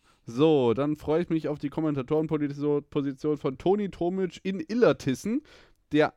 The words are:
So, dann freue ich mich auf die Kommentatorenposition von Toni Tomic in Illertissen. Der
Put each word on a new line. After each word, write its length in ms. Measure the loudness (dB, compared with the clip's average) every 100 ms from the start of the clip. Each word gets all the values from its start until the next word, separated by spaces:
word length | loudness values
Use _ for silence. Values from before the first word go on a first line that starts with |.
| _ _ -12
So, 480 | 2 4 4 4
dann 220 | 2 -2 -4
freue 260 | -2 -2
ich 80 | 0
mich 200 | -2 -4
auf 100 | -6
die 80 | -6
Kommentatorenposition 1700 | -4 -2 -4 -2 -2 0 -2 -4 -2 -2 -2 -2 -4 -4 -4 -4 -2
von 200 | -4 -2
Toni 320 | 0 0 -2
Tomic 500 | -4 -4 -2 -4 -4
in 180 | -6 -6
Illertissen. 800 | -4 4 4 4 -2 -4 -2 -4 -6 -18 _ _ _
Der 220 | 2 2